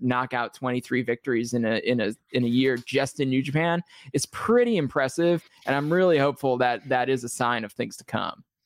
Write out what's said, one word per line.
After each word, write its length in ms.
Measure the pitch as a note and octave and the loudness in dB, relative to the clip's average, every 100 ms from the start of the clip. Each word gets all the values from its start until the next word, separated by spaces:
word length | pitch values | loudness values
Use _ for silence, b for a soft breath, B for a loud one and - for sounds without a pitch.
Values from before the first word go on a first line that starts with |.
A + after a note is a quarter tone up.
knock 320 | B2+ B2 B2+ | -2 0 -2
out 180 | B2 A#2 | -2 -4
twenty-three 480 | - B2+ B2 - B2+ | -4 -4 -4 -2 -2
victories 520 | A#2 A#2+ - A#2 A#2 | -2 -4 -2 -2 0
in 100 | A#2+ | -2
a, 120 | A2+ A2 | 0 0
in 220 | - B2 | 0 0
a, 120 | G#2 A2+ _ | 0 -4 _
in 120 | B2+ | -2
a 40 | A#2+ | 0
year 280 | A#2+ C3 A#2+ | 2 2 0
just 440 | - C3+ C3+ - | -2 -2 -2 -2
in 80 | C3+ | -2
New 140 | C3 | 0
Japan 400 | C#3 D3+ E3+ E3+ - B C3+ | 0 0 0 0 -4 B -8
is 140 | C#3+ - | -6 -6
pretty 500 | - - A#3+ A#3+ G#3 | -6 2 4 4 2
impressive. 720 | C3+ D3 C3 - E3+ E3+ - b - | 0 0 -2 0 2 0 -2 b -4
And 100 | C#3 | -2
I'm 120 | D3 | 0
really 280 | F3 F#3 D#3 | 4 4 4
hopeful 400 | C#3+ C3+ C3+ B2 | 2 0 0 2
that 280 | B2 A#2 B2 | 2 0 -2
that 180 | B2+ B2+ | 0 0
is 160 | C3 | -2
a 40 | A#2+ | -2
sign 340 | - A#2+ A#2+ | -2 0 0
of 80 | G#2+ | -4
things 240 | - B2 - | -6 -8 -8
to 60 | |
come. 400 | - G#2+ F2 - - _ | -8 -6 -6 -8 -16 _